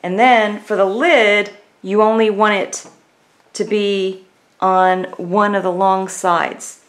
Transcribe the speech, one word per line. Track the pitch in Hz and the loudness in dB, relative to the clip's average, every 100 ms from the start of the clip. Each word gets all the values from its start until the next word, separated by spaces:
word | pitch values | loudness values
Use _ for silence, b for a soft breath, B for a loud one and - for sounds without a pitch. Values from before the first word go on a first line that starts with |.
And | 180 190 | -6 2
then | 247 240 214 208 | 4 4 2 -4
for | - 208 | -6 0
the | 190 | 0
lid, | 208 330 302 208 208 202 - _ _ | 0 2 4 4 2 -2 -10 _ _
you | 185 202 | -4 2
only | 214 220 220 | 2 2 0
want | 196 214 202 | 2 0 0
it | - - - _ _ _ _ _ _ | -4 -10 -14 _ _ _ _ _ _
to | - 208 | -10 -4
be | 214 202 196 190 190 _ _ _ _ | -2 -2 -2 -4 -8 _ _ _ _
on | 185 185 185 185 180 - | 0 2 2 2 -4 -10
one | 175 196 208 202 | -4 -2 0 0
of | |
the | 185 | -2
long | 175 190 190 190 | -2 0 0 -4
sides. | - 190 170 156 - - - | -6 -2 -2 -2 -8 -18 -20